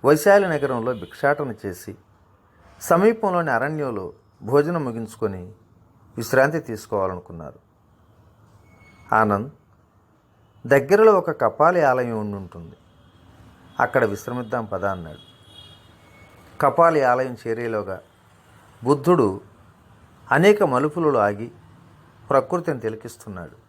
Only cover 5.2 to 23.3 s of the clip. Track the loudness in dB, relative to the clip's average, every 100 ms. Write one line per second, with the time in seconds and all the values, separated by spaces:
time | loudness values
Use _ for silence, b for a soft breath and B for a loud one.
5.2 | -6 -6 -14 -20 _ _ _ _ _ -12
6.2 | -2 2 2 0 -8 -12 -6 -4 -4 -6
7.2 | -14 -16 -16 -18 _ _ _ _ _ _
8.2 | _ _ _ _ _ _ -20 _ -2 0
9.2 | 2 0 -4 -14 _ _ _ _ _ _
10.2 | _ _ _ _ 2 2 4 4 6 4
11.2 | 0 -2 -2 2 2 4 2 2 -2 -4
12.2 | -6 -8 -12 -16 -20 -20 _ _ _ _
13.2 | _ _ -20 _ -20 -4 0 2 0 -2
14.2 | -8 -10 -6 -6 -6 -6 -4 -6 -10 -18
15.2 | -20 _ _ -20 -20 -20 _ _ _ -20
16.2 | -20 -20 -20 0 0 4 4 4 2 0
17.2 | -2 -8 -8 -6 -4 -6 -6 -12 _ _
18.2 | _ _ _ _ _ _ -2 0 4 4
19.2 | 2 -2 -14 _ -20 _ _ _ _ _
20.2 | -2 4 4 4 2 2 0 0 0 2
21.2 | 0 -2 -10 -16 -20 -20 _ _ _ _
22.2 | 0 0 0 -6 -4 -4 -6 -8 -14 -16
23.2 | -16